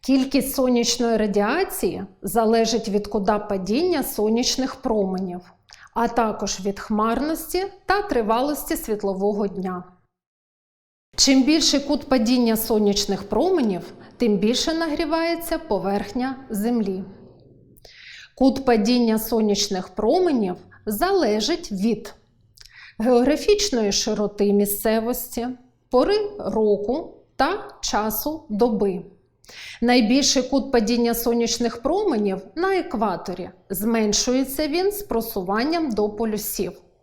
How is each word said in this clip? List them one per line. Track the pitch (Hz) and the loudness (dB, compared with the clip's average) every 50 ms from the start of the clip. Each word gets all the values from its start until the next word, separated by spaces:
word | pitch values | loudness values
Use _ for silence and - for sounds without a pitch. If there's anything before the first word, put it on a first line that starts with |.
Кількість | - - 269 269 262 269 - 269 240 262 - | 2 2 2 2 2 2 0 0 0 0 -2
сонячної | - 254 254 247 240 233 240 - - 240 233 226 | 0 2 2 2 2 2 0 0 0 0 0 2
радіації | 214 214 202 190 208 202 214 269 349 381 381 - - - 185 165 185 196 - - _ | 2 0 2 2 2 2 2 0 0 -2 -4 -4 -2 -2 -2 -2 -4 -10 -12 -14 _
залежить | - 196 - 233 226 214 233 226 226 - 247 220 - 202 | -10 -2 0 2 2 4 4 4 2 2 0 -2 -2 -2
від | 190 208 208 | -2 -2 -2
кута | - - 214 196 226 208 208 | -2 -4 -2 0 0 0 0
падіння | 208 - 202 196 185 180 214 277 349 370 349 285 - | -2 -4 -6 -4 -2 -2 0 0 0 0 0 -2 -2
сонячних | - - - 208 214 220 233 247 - - - 254 254 - | -4 -4 -2 0 0 0 0 0 -2 -2 -2 -4 -4 -6
променів, | - - 254 220 214 196 185 185 185 190 180 175 180 - - - _ _ _ - - - - _ | -8 -4 -2 0 0 0 -2 -2 -4 -6 -6 -8 -10 -14 -18 -20 _ _ _ -20 -20 -20 -8 _
а | 220 233 | -2 -2
також | 233 233 247 226 214 208 220 214 196 - - | 0 2 2 0 0 0 -4 -4 -6 -6 -4
від | 185 202 196 - | -4 -6 -6 -6
хмарності | - - 220 208 214 226 233 240 285 302 320 311 - - - 359 381 392 - - _ | -4 -2 0 0 2 2 0 0 -2 -2 -4 -4 -6 -4 -4 -4 -4 -4 -8 -14 _
та | - 370 415 | 0 0 0
тривалості | 403 403 277 240 220 196 226 240 262 294 302 277 - - 330 | 0 0 -2 0 2 2 0 0 0 -2 -2 -4 -4 -4 -4
світлового | 320 - - 214 208 - 196 190 185 196 208 208 202 214 | -4 -2 -4 -4 -2 -2 -4 -2 0 0 0 0 0 -2
дня. | 190 - 190 185 185 185 180 175 - - _ _ _ _ _ _ _ _ _ _ _ _ _ _ _ _ _ _ _ _ _ _ _ - | -4 -4 -6 -6 -6 -6 -8 -12 -14 -20 _ _ _ _ _ _ _ _ _ _ _ _ _ _ _ _ _ _ _ _ _ _ _ -2
Чим | - - 277 269 269 254 | 0 4 4 6 4 6
більший | 277 311 330 311 - - 277 | 4 4 2 2 2 0 0
кут | 285 - 294 - - - | 0 0 -4 -4 0 0
падіння | 269 254 220 220 254 247 240 226 220 | 2 2 2 2 2 2 4 2 2
сонячних | 220 220 - 233 214 208 202 196 202 - - 196 - - - | 0 0 0 0 2 2 2 2 0 -2 -2 -4 -4 -4 -2
променів, | 214 208 302 370 381 330 247 214 185 170 - - - - - - - | 0 0 2 2 2 2 2 0 -2 -4 -6 -12 -18 -20 -20 -20 -4
тим | - 247 220 208 | 0 2 2 2
більше | 185 202 214 254 247 - 339 320 | 2 2 0 0 0 0 -2 -2
нагрівається | 330 330 320 294 311 339 294 320 330 330 339 339 330 339 - 330 | -2 -2 -2 -2 -2 -2 0 0 0 0 0 -2 -4 -4 -4 -4
поверхня | 320 320 - 214 185 170 196 196 202 202 - - 247 247 269 262 254 - - | -6 -2 -2 -4 -2 0 -2 -2 -2 -4 -4 -4 -4 -4 -4 -6 -8 -10 -8
Землі. | 226 196 208 233 247 233 208 196 190 190 190 - - - - - - - - - - - - _ - - _ - - - - - - - - - _ | -6 -4 -2 0 0 0 0 -2 -4 -6 -8 -12 -16 -20 -20 -20 -20 -20 -20 -20 -20 -20 -20 _ -20 -20 _ -20 -20 -20 -20 -20 -20 -20 -20 -20 _
Кут | - 254 269 269 269 - | 2 2 4 4 2 2
падіння | 254 240 220 202 226 247 247 240 226 214 214 | 2 2 4 4 4 4 4 4 2 2 0
сонячних | 214 - 240 220 214 208 202 202 - - 202 180 185 - | 0 0 0 0 2 2 2 0 0 -2 -2 -6 -6 -8
променів | - - 208 220 302 370 370 349 285 240 208 180 180 - - - - - _ | -6 -2 2 2 4 4 4 2 2 2 0 -2 -4 -8 -12 -20 -20 -12 _
залежить | 214 208 202 339 370 392 370 311 214 214 214 214 - 339 349 - - | -6 -2 0 0 2 2 2 2 2 2 0 0 0 -2 -4 -4 -8
від | 208 185 196 233 214 214 - - - _ _ _ _ _ _ _ _ - - - - - - - _ - | -4 -2 0 0 0 -2 -6 -16 -18 _ _ _ _ _ _ _ _ -20 -20 -20 -20 -20 -20 -20 _ -2
географічної | 214 254 247 240 254 269 302 294 - - 415 415 - - - 233 214 202 | 2 4 4 4 4 4 2 2 4 2 2 2 2 0 0 0 0 2
широти | 196 - - 226 214 208 208 202 208 - 202 202 202 | 0 0 0 0 0 0 -2 -2 0 2 2 4 4
місцевості, | 202 202 202 202 - - 220 220 226 220 233 247 240 - - - 247 233 254 254 - - _ _ _ _ _ | 4 4 2 -2 -2 0 0 0 2 0 -2 -4 -4 -6 -8 -8 -6 -6 -6 -8 -10 -16 _ _ _ _ _
пори | - 247 294 349 415 427 415 - - - | 4 4 4 4 2 0 0 -2 -6 -6
року | - - - 220 220 208 202 196 - - 247 320 - - - - _ _ _ | -6 -2 0 2 2 2 2 2 0 -2 -2 -4 -4 -10 -16 -20 _ _ _
та | - 262 311 381 427 - - - - | 0 0 0 0 -4 -6 -12 -14 -10
часу | - - - 208 214 220 214 - - 294 311 311 - - | -6 -2 -2 0 -2 -2 -4 -4 -4 -4 -6 -6 -8 -8
доби. | 214 196 233 247 214 196 208 196 180 170 - - - _ _ _ _ _ _ - - - - - - - | 0 2 2 2 2 0 0 0 -2 -4 -8 -12 -20 _ _ _ _ _ _ -20 -20 -18 -18 -18 -6 0
Найбільший | 233 240 247 254 226 202 247 277 285 - - 269 254 | 2 4 6 6 6 6 4 4 4 2 2 0 0
кут | - 277 277 277 - | 2 0 -2 0 2
падіння | - 240 214 202 240 233 240 233 240 | 2 2 2 2 2 2 2 2 0
сонячних | 233 - 247 233 233 233 226 - - 240 226 - - | 0 0 0 2 2 0 0 0 -2 -2 -2 -2 -2
променів | - 277 330 403 440 392 269 214 208 202 190 190 196 - - | -2 0 0 2 2 2 0 2 0 0 -2 -4 -8 -10 -6
на | 311 349 392 392 | -2 0 0 0
екваторі. | 359 330 339 - 214 226 208 180 170 - - 180 185 175 180 - _ _ _ | 0 -2 -2 -2 -2 0 0 -2 -4 -6 -8 -8 -8 -10 -14 -14 _ _ _
Зменшується | 196 - 208 233 226 226 214 208 202 - - 254 247 262 269 269 - - 302 | -6 -2 0 0 2 2 2 2 2 0 2 2 2 2 0 0 -2 -4 -2
він | 294 285 349 381 403 | 0 0 0 0 0
з | 403 - - | -2 -2 -6
просуванням | - 233 226 220 - - 208 180 180 196 220 247 302 330 339 320 277 | -4 -4 -4 -4 -2 -6 -6 -4 -2 -2 0 0 0 0 -2 -2 -2
до | 214 208 208 208 | 0 0 0 -2
полюсів. | 208 - 233 220 208 208 - - - - 185 180 - - _ _ _ _ | -2 -4 -4 -2 -2 -4 -6 -6 -4 -4 -6 -6 -6 -12 _ _ _ _